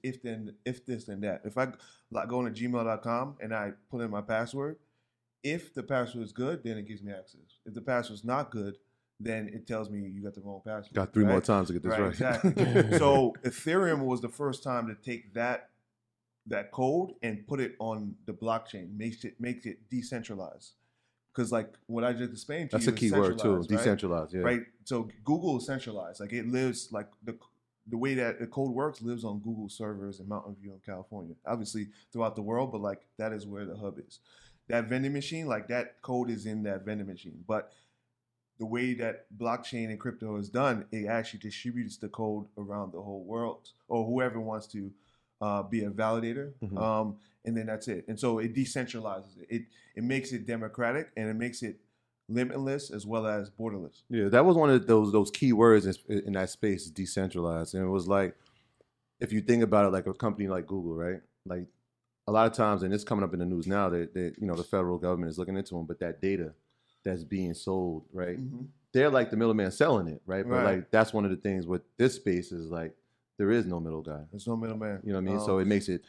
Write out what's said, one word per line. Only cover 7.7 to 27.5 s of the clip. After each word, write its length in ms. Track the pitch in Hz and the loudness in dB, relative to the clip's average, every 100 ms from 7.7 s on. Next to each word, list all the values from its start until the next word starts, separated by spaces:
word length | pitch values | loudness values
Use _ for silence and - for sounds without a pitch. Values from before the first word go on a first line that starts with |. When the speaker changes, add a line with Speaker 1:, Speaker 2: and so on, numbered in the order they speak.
Speaker 1:
the 80 | 107 | -10
password's 420 | 135 123 117 104 | -2 -2 -2 -8
not 280 | 113 135 147 | -4 -2 -4
good, 260 | 110 101 101 _ _ _ - | -6 -8 -10 _ _ _ -10
then 300 | 110 110 107 | -6 -4 -6
it 120 | 110 - | -10 -6
tells 240 | 110 104 | -6 -6
me 100 | 104 | -8
you 200 | 98 98 | -8 -8
got 120 | 101 98 | -10 -10
the 60 | |
wrong 200 | 98 98 110 | -14 -12 -8
password, 280 | 107 101 | -8 -4
Speaker 2:
Got 200 | 107 95 | -2 2
three 100 | 110 | 6
more 120 | 101 95 | 6 6
Speaker 1:
right? 80 | |
Speaker 2:
times 240 | - 101 90 | 6 4 2
to 60 | |
get 100 | 87 | -2
this 80 | 90 | -2
Speaker 1:
Right, 100 | - | 0
Speaker 2:
right. 80 | 98 | 0
Speaker 1:
exactly. 440 | 85 127 117 190 | 0 0 2 4
Speaker 2:
<laughs> 440 | 135 123 120 107 170 | 4 6 6 6 6
Speaker 1:
So 340 | 143 139 123 - | 8 8 6 2
Ethereum 560 | 123 - 160 180 180 151 131 | -4 -2 2 4 4 2 0
was 160 | 123 | -2
the 80 | 117 | -4
first 320 | - 143 123 | -4 -4 -4
time 260 | 139 123 113 | -4 -4 -4
to 80 | 104 | -8
take 380 | - 120 110 107 | -8 -10 -8 -2
that, 340 | 120 120 - _ _ _ _ _ _ _ - | -2 -2 -6 _ _ _ _ _ _ _ -6
that 240 | 107 101 | -6 -4
code 420 | - 131 165 180 - | -2 0 2 -2 -4
and 240 | 117 107 - | -6 -6 -6
put 120 | 139 | -4
it 160 | 123 - | -4 -4
on 360 | 110 107 104 98 - | -6 -6 -8 -10 -12
the 80 | |
blockchain, 640 | 101 113 113 - 101 90 104 | -6 -2 -2 -4 -14 -12 -8
makes 280 | 113 110 | -8 -8
it, 160 | 113 - | -12 -8
makes 260 | 120 123 113 | -8 -6 -10
it 240 | - 107 | -12 _
decentralized. 840 | 127 123 123 113 98 90 - - _ _ _ _ _ _ | -8 -6 -8 -8 -10 -10 -14 -20 _ _ _ _ _ _
'Cause, 180 | - 113 | -4 0
like, 220 | 117 107 - - | -2 -4 -10 -8
what 160 | 117 | -2
I 100 | 120 | 0
just 180 | 120 123 | 0 -4
explained 380 | 117 - 156 151 | -8 -8 -6 -2
to 80 | 110 | 2
Speaker 2:
That's 80 | 120 | 2
Speaker 1:
you 60 | |
Speaker 2:
a 40 | 110 | 4
Speaker 1:
is 40 | |
Speaker 2:
key 120 | 113 | 4
word 200 | 98 95 | 6 4
too, 40 | 110 | 4
Speaker 1:
centralized, 320 | 107 92 82 | 4 2 2
right? 60 | 107 | 2
Speaker 2:
decentralized, 560 | 123 101 98 85 78 | 4 2 2 0 -2
yeah. 80 | 92 | 0
Speaker 1:
Right. 200 | 87 123 117 _ - | 0 0 -4 _ -6
So 240 | 123 110 - 107 | -4 -4 -6 0
Google 320 | 165 170 127 | 0 2 -2
is 80 | 131 | -2
centralized. 540 | 131 120 104 85 95 | -6 -6 -8 -10 -10
Like, 100 | 101 | -8
it 140 | 120 113 | -6 -2
lives, 420 | 127 131 113 - | 0 0 -2 -6
like, 140 | 110 104 _ | -8 -8 _
the, 140 | 113 113 _ | -12 -12 _